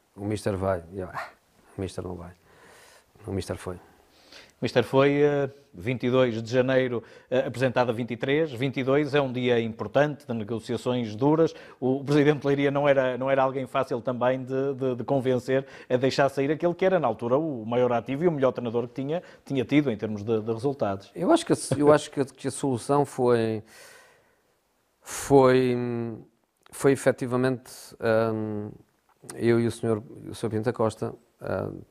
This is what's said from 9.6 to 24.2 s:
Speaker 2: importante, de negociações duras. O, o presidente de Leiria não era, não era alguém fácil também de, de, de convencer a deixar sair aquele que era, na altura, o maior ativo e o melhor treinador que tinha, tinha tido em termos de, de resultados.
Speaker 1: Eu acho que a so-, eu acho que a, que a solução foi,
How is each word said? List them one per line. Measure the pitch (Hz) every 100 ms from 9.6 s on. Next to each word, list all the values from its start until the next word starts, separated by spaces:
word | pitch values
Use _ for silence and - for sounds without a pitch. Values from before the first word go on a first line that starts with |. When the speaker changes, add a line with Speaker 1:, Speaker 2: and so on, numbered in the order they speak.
Speaker 2:
importante, | 113 107 104 135 151 139 -
de |
negociações | 117 104 113 - 113 127 123 113 107
duras. | 139 156 160 - - -
O, | 123 135
o |
presidente | 135 147 143 147
de | 143
Leiria | 139 143
não | 139 143
era, | 135 127 123
não | 131
era | 135
alguém | 131 135 127
fácil | 139 131 127
também | 123 123 123 131
de, | 127 131 139
de, | 131 131 123
de | 113
convencer | 139 127 127 127 131 135 - -
a | 127
deixar | 135 127 139
sair | - 139
aquele | 151 170
que | 170
era, | 185 185
na | 131
altura, | 110 117 131
o | 160 123 110
maior | 120 123
ativo | 120 113 135 180
e |
o |
melhor | 151 131
treinador | 123 120 117 123
que |
tinha, | - 135 165 - - -
tinha | 139
tido | 117 139 143
em | 104
termos | 110 107
de, | 104 110
de | 110
resultados. | 110 139 135 107 98 - -
Speaker 1:
Eu | 180
acho | 330 -
que |
a | 147
so-, | - 135
eu | 147
acho | 147 -
que | -
a, | 131
que | - 135
a |
solução | - 143 120 - 143 139
foi, | - 123 120 113 110 - - - - - _